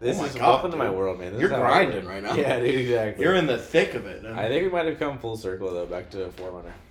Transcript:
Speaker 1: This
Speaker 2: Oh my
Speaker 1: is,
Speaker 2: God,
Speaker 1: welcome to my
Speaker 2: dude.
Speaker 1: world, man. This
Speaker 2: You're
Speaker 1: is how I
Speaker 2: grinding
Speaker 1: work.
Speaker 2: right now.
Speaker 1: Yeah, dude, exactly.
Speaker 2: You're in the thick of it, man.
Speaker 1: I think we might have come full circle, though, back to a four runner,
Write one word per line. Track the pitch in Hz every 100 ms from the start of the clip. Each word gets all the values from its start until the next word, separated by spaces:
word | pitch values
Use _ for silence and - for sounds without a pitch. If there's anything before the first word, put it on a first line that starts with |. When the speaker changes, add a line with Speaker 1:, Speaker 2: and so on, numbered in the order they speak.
Speaker 1:
This | - 196
Speaker 2:
Oh |
my | 147
Speaker 1:
is, |
Speaker 2:
God, | 127
Speaker 1:
welcome | 123 131 180
to | 160
my | 113
Speaker 2:
dude. | 95
Speaker 1:
world, | 95 90
man. | 87
This | 107
Speaker 2:
You're | 165
Speaker 1:
is | 135
how |
I | 123 160
Speaker 2:
grinding | 160 101
Speaker 1:
work. | 90
Speaker 2:
right | 98
now. | 101
Speaker 1:
Yeah, | - 139 123
dude, | 123
exactly. | 131 123 120 107 98
Speaker 2:
You're | 165 185
in | 151
the | 117
thick | - 160 196
of | 123 95
it, | -
man. | 110 110
Speaker 1:
I | 110
think | 147
we | 185
might | 175 160
have | 151
come | 147 135
full | 117 110
circle, | 95 92 95
though, | 87 87
back | 87 87
to | 98
a | 90
four | 90 92
runner, | 90 87 90 -